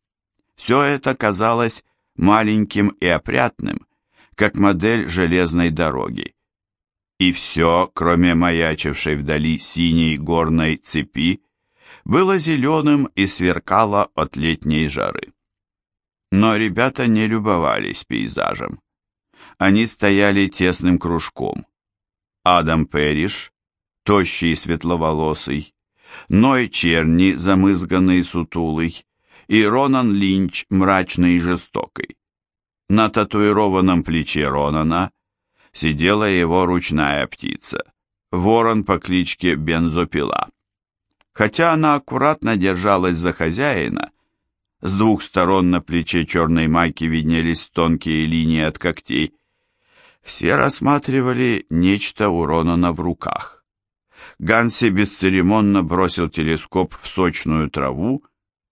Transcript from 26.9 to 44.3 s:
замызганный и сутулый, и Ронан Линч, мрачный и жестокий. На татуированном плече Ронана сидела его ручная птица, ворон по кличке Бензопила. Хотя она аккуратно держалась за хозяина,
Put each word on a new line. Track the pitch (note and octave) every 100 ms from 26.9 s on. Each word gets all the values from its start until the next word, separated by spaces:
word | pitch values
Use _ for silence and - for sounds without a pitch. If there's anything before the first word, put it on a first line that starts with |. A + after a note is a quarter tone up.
| E2 D#2+ E2 F#2+
замызганный | C#2+ F2+ F#2+ G2 F#2 F2 F#2 F#2 F2+
и |
сутулый, | E2 E2+ D#2+ E2+ E2 D#2 E2+ - - _ _ _ -
и | G#2+
Ронан | G#2+ B2 C#3 C3+ A#2+
Линч, | G2+ G2 F#2+ F2+ - -
мрачный | F#2+ F#2 F#2+ F#2 - F2
и | F2
жестокий. | F2 F2 - - - - - - _ _ _ _ _ _ -
На | G#2 A2
татуированном | A2+ G#2 G#2+ G#2 G#2 G#2 F#2+ F#2+ F2
плече | D#2+ E2 D2 D#2 C#2+
Ронана | C#2+ D2 D#2 D#2 E2 F#2 - _ _ _ _ _
сидела | - D#2+ D2 F2 G#2
его | G#2+ F#2 E2+ F2+ F2
ручная | F2+ - D2+ C#2+ C#2+ B1+
птица, | - - G1+ - - - _ _ _ _
ворон | F2+ F#2+ A2+ A2+ A2
по | G2+ F2
кличке | - F#2 F2 - F2+
Бензопила. | D2+ D#2 E2 E2+ D#2+ E2 D#2 C#2 G1+ - _ _ _ _ _ _ _ _
Хотя | - G#2+ - E3+
она | D#3+ D#3 C#3+
аккуратно | - C3 C#3+ D3+ A#2 G#2+
держалась | F#2+ F2 G#2 G2 F#2 E2
за | F2
хозяина, | - E2 F#2 D3 G#2 B1+ G1+ - _ _